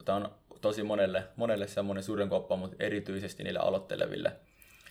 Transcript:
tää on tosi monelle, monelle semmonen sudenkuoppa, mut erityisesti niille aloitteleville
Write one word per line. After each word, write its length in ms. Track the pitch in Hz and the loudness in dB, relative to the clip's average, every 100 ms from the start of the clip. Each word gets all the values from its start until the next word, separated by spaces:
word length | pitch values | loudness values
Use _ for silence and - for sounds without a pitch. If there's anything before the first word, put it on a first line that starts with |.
| - | -2
tää 100 | 101 | 0
on 160 | 104 - _ - | -2 -10 _ -2
tosi 220 | 104 104 | 0 0
monelle, 400 | 104 104 95 92 - - | 0 4 4 4 -2 -2
monelle 320 | 117 104 101 | 2 2 0
semmonen 360 | - 101 98 | -2 -2 -2
sudenkuoppa, 520 | 95 104 98 92 - 95 | -2 0 2 2 2 -2
mut 200 | 92 90 | -2 -4
erityisesti 640 | 104 101 - 95 95 - | -2 -2 -2 -6 -6 -6
niille 160 | 95 90 | -4 0
aloitteleville 720 | - 95 - 50 - 50 50 - - _ - - - | 2 2 -2 -2 0 0 -4 -4 -14 _ -20 -20 -20